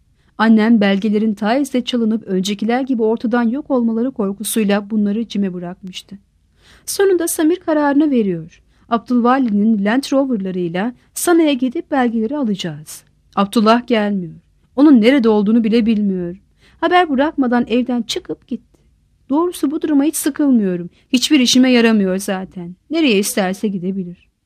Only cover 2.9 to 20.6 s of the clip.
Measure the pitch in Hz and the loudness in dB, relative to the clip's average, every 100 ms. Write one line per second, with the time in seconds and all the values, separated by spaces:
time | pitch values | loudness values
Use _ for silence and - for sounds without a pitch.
2.9 | 240 220 233 233 240 233 269 302 262 233 | 0 0 0 -2 0 0 -2 -2 -2 0
3.9 | 226 262 254 196 202 208 226 202 196 202 | -2 -4 -4 -4 -4 -4 -2 0 0 -2
4.9 | 220 202 214 220 208 190 180 175 185 185 | -2 0 -2 -4 -4 -4 -6 -12 -14 -16
5.9 | - - 196 _ _ _ _ _ - - | -16 -18 -20 _ _ _ _ _ -20 -8
6.9 | - 392 349 339 - 311 359 - 302 294 | 0 2 2 0 0 0 0 0 0 2
7.9 | 285 311 247 196 170 160 - _ _ _ | 2 2 2 0 -4 -10 -20 _ _ _
8.9 | 233 - 247 233 269 240 202 220 214 202 | -4 0 0 2 2 2 2 2 2 0
9.9 | 254 - 269 269 226 190 185 175 175 247 | -2 0 0 0 -2 -4 -4 -4 -4 -6
10.9 | - _ - 349 339 302 254 262 330 - | -8 _ -6 0 2 2 0 -2 -4 -4
11.9 | 277 247 226 220 294 226 190 170 151 156 | -2 0 -2 -4 -2 -4 -4 -6 -10 -16
12.9 | - _ _ _ - 196 233 214 240 240 | -20 _ _ _ -4 -2 2 2 2 2
13.9 | 226 208 196 165 160 _ _ _ - 311 | 0 0 -4 -6 -14 _ _ _ 2 6
14.9 | 247 220 285 226 208 202 233 220 233 220 | 6 6 4 4 2 2 2 2 2 2
15.9 | 214 202 185 175 185 _ _ _ _ 330 | 0 -2 -4 -6 -12 _ _ _ _ 0
16.9 | 349 339 254 302 311 254 240 233 240 247 | 2 2 0 0 0 0 0 0 -2 -2
17.9 | 247 214 359 - - _ 233 _ _ _ | -4 -6 -10 -10 -12 _ -12 _ _ _
18.9 | _ _ _ - 285 359 - 285 330 311 | _ _ _ -4 -2 -2 -2 -4 -4 -2
19.9 | 277 294 - 302 277 285 240 | 0 0 -2 -4 0 2 2